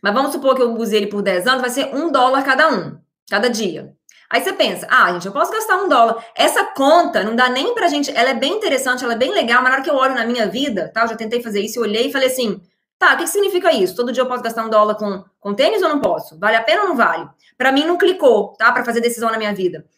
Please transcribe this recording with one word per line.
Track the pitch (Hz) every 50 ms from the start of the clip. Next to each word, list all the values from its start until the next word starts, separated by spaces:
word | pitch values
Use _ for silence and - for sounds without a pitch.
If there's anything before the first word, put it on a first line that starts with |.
| -
Mas | 196 208
vamos | 247 277 294
supor | 285 285 240 269 262
que | 254
eu | 247 233 226
use | 220 233 208 208
ele | 214 208
por | 202 202 202
dez | 196 196 190 180 175
anos, | 247 262 254
vai | 247 247
ser | 240 277 - - -
um | 269 320 339
dólar | 277 269 247 254 262 277 277
cada | 285 262 262 311 320
um, | 262 196 165 143 - - _ _ _ _ _ -
cada | 196 208 226 247
dia. | 226 208 226 185 160 143 139 - - _ _ _ _ _ _ _
Aí | - 349
você | - 381 -
pensa, | - 320 - - - - -
"Ah, | - 254 214 175 180
gente, | 175 170
eu | 196
posso | 202 285 330 392
gastar | 415 440 440 453 381
um | 370 403 359
dólar." | 285 247 233 226 220 226 - - _
Essa | - 262 320 - - 392
conta | - - - 269 277 311 349 339 285 - 214 190
não | 214 233
dá | 233 254 254
nem | 247 262 294 440 480
pra | 466 403
gente, | 339 285 294 285 - -
ela | - 247 262
é | 269
bem | 226 254 294 370
interessante, | 440 427 359 285 254 - 262 247 254 269
ela | 240 226
é |
bem | 220 254 320
legal, | 415 392 277 233 240 254
mas | 247 254
na | 262
hora | 269 285
que | 339
eu | 294
olho | 269 262 262 269
na | 247 226
minha | 233 240 247 220
vida, | 190 180 247 277 294 220 185 160 151 -
tá? | 220
Eu | 233 240
já | 226
tentei | 214 220 214 233 240 233
fazer | 233 202 208
isso, | 202 220 - 247
eu | 226
olhei | 208 208 220 247
e | 277
falei | 277 269 262 254
assim, | 254 254 247 214 185 - - _ _ _ _ _ _
"Tá, | _ 381 330 262
o |
que | - 339
que | 330
significa | - 403 403 381 - 359 370 349
isso? | 302 233 185 180 -
Todo | - 247 247
dia | 240 254 254
eu |
posso | 254 240 240
gastar | 208 226 226 233 226
um | 226
dólar | 220 214 208 208 208
com, | - 214 202 196 185 - _ _ _
com | _ 202 202
tênis | 202 269 320 440 403 359
ou | 320
não | 302 285
posso? | 233 185 175 - - - 160 156
Vale | 185 214 226
a | 226 226
pena | 294 320 403 415
ou | 370
não | 320
vale?" | 240 220 170 160 165 165 143 _ _ _ _ _
Pra | _ 254 262
mim | 269 285 302
não | 330 359
clicou, | 349 381 349 370 370 320 262 226 202 190 - -
tá? | _ 220 233
Pra | 240 247 233
fazer | 233 220 233
decisão | 233 240 233 220 226 226
na | 220
minha | 220 220 208 202
vida. | 180 190 175 156 151 151 _ _